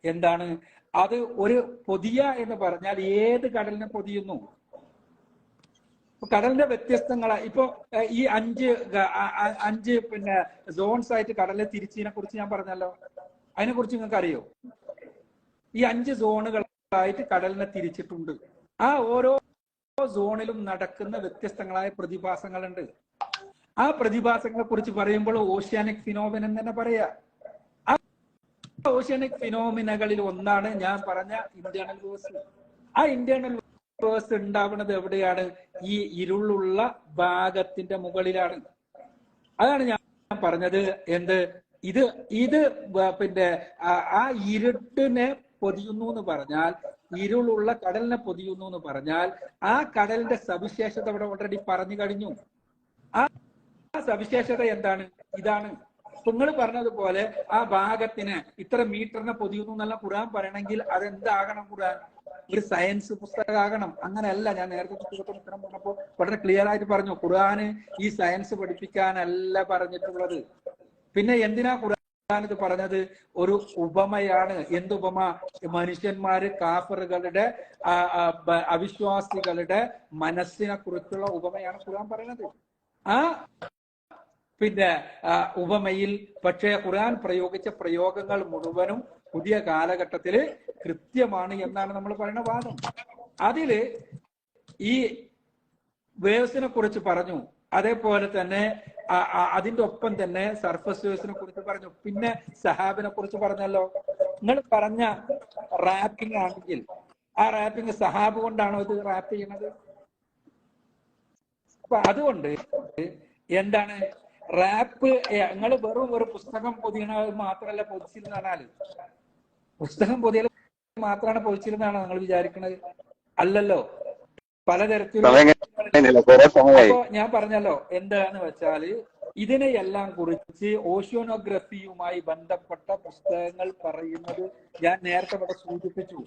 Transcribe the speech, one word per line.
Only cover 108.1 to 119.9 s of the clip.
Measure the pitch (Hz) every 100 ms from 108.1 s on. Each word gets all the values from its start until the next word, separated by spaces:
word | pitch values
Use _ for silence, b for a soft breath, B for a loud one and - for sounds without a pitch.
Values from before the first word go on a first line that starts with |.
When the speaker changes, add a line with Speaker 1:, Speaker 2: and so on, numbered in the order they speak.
| 202 208 214
Speaker 1:
കൊണ്ടാണോ | 226 220 202 202
ഇത് | 202 208 202
റാപ്പ് | 190 190
ചെയ്യണത്? | 208 196 196 208 - _ - _ _ _ _ _ _ _ _ _ _ _ _ _ _ _ _ _ _
അപ്പൊ | - 233
അതുകൊണ്ട് | - - 294 202 147 147 - - - - 170 - _ _ _
എന്താണ് | 190 202 208 208 202 196 - - _ -
റാപ്പ്? | 175 185 214 240 - 262 254 247
നിങ്ങൾ | 208 185 190 220 262
വെറും | 214 240 262 233
ഒരു |
പുസ്തകം | 226 - - 220 233
പൊതിയണ | 226 220 208 208 214 214
മാത്രല്ല | 202 196 190 214 208
പൊതിച്ചിരുന്നാല്, | 208 190 - 220 202 202 185 170 120 _ - - - _ _ _ _ _ _ _
പുസ്തകം | 151